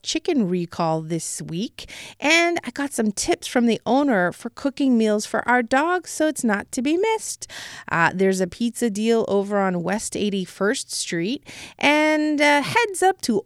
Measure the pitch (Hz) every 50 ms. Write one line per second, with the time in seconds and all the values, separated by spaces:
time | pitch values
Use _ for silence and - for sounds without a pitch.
0 | - - - 320 - - 339 269 208 175 180 180 170 170 - - 175 160 160 160
1 | 160 156 170 160 - - - - 160 147 160 170 220 311 _ - - - - -
2 | - - - - - 285 320 339 339 339 349 330 - - - - 285 277 - -
3 | 220 214 202 - - - 349 - - - - 254 233 233 220 - - 208 233 269
4 | 294 285 240 190 180 175 - - - 240 - - - 285 254 - 285 262 247 226
5 | 226 214 208 214 208 - - 220 - - 247 247 240 220 262 262 302 339 359 370
6 | 320 - - - 311 311 294 - - 226 202 202 - - - 269 233 294 320 349
7 | 415 440 440 427 - - - - - - - - - - - - - - - 165
8 | 165 160 - 185 190 190 190 185 190 180 - - 233 233 - - 240 233 196 208
9 | 214 226 233 226 - - 196 202 196 202 208 202 196 190 180 175 165 170 196 220
10 | - - - - 196 208 190 196 180 - - - 196 202 269 - - - - -
11 | - - 180 170 170 175 269 294 - - - - - - - - - 285 294 302
12 | 302 311 311 302 302 302 302 285 302 294 294 294 269 - - 453 466 427 381 -
13 | 370 381 381 - - - 220 - -